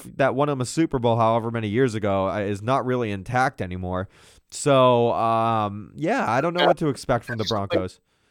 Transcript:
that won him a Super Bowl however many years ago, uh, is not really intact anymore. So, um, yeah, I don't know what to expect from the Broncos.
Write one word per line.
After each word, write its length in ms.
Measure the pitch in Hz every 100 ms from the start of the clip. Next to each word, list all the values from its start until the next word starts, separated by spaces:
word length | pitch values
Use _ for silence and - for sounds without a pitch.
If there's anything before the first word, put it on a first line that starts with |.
| 185 -
that 180 | 135
won 140 | 123 147
him 140 | 139
a 40 | 120
Super 320 | - 160 131
Bowl 200 | 120 113
however 340 | 113 117 113
many 160 | 117 107
years 260 | 107 135
ago, 360 | 107 101 98 95
uh, 100 | 98
is 220 | 101 101
not 240 | 107 135 123
really 260 | 127 113
intact 500 | 101 92 123 131 -
anymore. 460 | 92 90 90 92 95 _ - _ _
So, 600 | - 143 135 127 120 120
um, 800 | 87 113 113 113 113 104 104 101 -
yeah, 360 | 156 262 -
I 80 | 120
don't 140 | 170
know 120 | 170 147
what 120 | 165
to 100 | 156
expect 380 | 131 - 120 -
from 120 | 117
the 60 |
Broncos. 560 | 104 107 98 - 92 - _ _ _